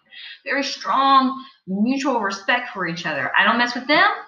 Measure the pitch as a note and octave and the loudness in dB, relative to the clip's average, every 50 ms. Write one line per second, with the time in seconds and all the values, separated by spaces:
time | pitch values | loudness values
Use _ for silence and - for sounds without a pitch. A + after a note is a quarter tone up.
0 | _ _ - - - - - - - - - C#4 C4+ C4 - - - F#3+ G3 B3 | _ _ -20 -18 -18 -18 -18 -14 -8 -4 -4 -2 -4 -4 -6 -8 -4 -2 0 2
1 | C4+ C4+ C#4 C4+ C4 B3+ - - - - - _ _ - F#3 G3+ G#3+ B3 C4+ C#4 | 4 6 6 6 4 2 0 -6 -12 -18 -20 _ _ -6 -2 0 0 0 0 0
2 | C4+ D4 B3+ A#3 G#3 F#3+ G3+ - - - - A#3+ - - - G3+ F#3 E3+ E3+ E3+ | 0 0 0 0 -2 -4 -4 -6 -2 -2 -2 -2 -2 -6 -8 -6 -6 -6 -6 -6
3 | - E3 D3+ C3+ C3 - - - F#3+ G#3 A#3 A#3+ A#3+ B3 - C4 - - D4 E4 | -6 -6 -4 -4 -4 0 2 2 4 4 4 2 2 0 -2 -4 -2 2 4 4
4 | F4 G4+ G4+ - - | 4 4 2 -2 -8